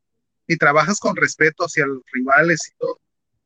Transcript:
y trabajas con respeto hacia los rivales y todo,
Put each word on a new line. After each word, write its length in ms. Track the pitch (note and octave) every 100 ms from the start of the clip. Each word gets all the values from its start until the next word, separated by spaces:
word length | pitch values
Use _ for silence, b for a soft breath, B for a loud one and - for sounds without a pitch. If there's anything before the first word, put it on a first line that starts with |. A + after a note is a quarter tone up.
| _ _ _ _ -
y 100 | E3
trabajas 420 | D3+ D3 D#3 G#3+
con 160 | A3+ F#3+
respeto 480 | C#3+ - D#3 -
hacia 220 | E3+ - C#3
los 160 | C3+ -
rivales 480 | C3 B2+ C#3 E3 D#3+ -
y 100 | _
todo, 220 | - - _ _ _ _